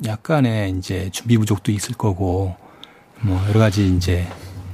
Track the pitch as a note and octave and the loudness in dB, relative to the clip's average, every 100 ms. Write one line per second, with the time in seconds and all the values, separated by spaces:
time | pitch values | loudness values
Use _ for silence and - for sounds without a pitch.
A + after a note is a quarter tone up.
0 | A2 A2 - D#3 B2+ A2 G2 F#2 F#2+ F#2 | -6 -4 0 2 2 2 -2 -4 -4 -4
1 | F#2 - A#2 A2+ G#2+ G2+ - G#2 - B2 | -4 -6 2 2 4 0 0 -2 -4 -2
2 | A2 F2+ F#2 F2+ F#2+ F2+ - - - - | -2 0 0 0 -2 -6 -14 -20 -20 -20
3 | - - G#2+ F#2 G2+ G#2+ A2 G2 G2 F2+ | -20 -6 -2 0 2 4 4 4 4 4
4 | F2 F2 F2 - - - - | 2 0 -2 -8 -16 -16 -12